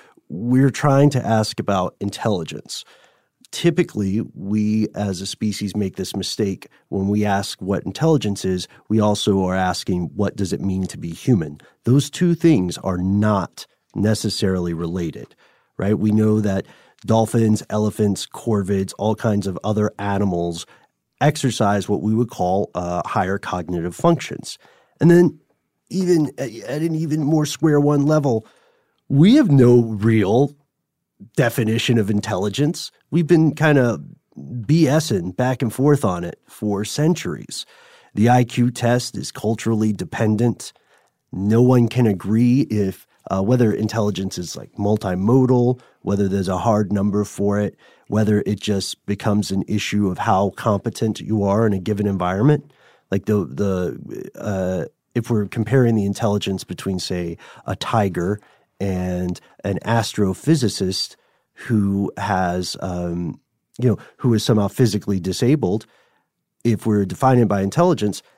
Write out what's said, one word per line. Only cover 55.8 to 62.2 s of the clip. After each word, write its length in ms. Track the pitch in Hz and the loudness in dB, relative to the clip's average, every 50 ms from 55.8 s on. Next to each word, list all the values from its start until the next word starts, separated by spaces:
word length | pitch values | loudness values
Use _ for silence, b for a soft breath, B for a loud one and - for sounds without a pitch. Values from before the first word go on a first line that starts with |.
| 123 117 113 | 4 4 2
the 120 | 107 98 | 2 0
intelligence 580 | 98 101 - 117 104 104 101 - 101 95 92 - | -2 -2 -2 -2 0 0 0 -2 -4 -4 -6 -6
between, 340 | - 92 - - 98 95 90 | -10 -12 -8 -6 -6 -4 -4
say, 380 | - - 92 90 87 85 82 B B B B B B | -4 -6 -6 -6 -6 -6 -10 B B B B B B
a 100 | - - | -10 -8
tiger 640 | - - - - 113 101 98 87 87 85 95 104 104 b b b b b b _ - | -8 -4 -2 0 0 0 0 -2 -2 -2 -2 -4 -4 b b b b b b _ -6
and 580 | 101 98 92 92 92 92 90 90 92 90 87 b b b b b | -4 -4 -4 -4 -4 -4 -4 -4 -4 -4 -6 b b b b b
an 160 | - 101 98 - - | -6 -4 -4 -4 -2
astrophysicist 1300 | 107 117 117 107 - - 107 104 95 90 - - 143 165 143 123 98 - - 95 92 92 - - - - _ _ _ _ _ _ _ _ | 0 0 0 0 -2 -2 -2 0 0 -2 -2 0 0 2 2 2 0 -2 -2 -4 -4 -4 -4 -6 -8 -12 _ _ _ _ _ _ _ _
who 560 | - - - 120 104 101 98 98 98 98 - - | -14 -4 -2 0 2 2 0 0 -2 -2 -4 -4
has, 600 | 104 | -6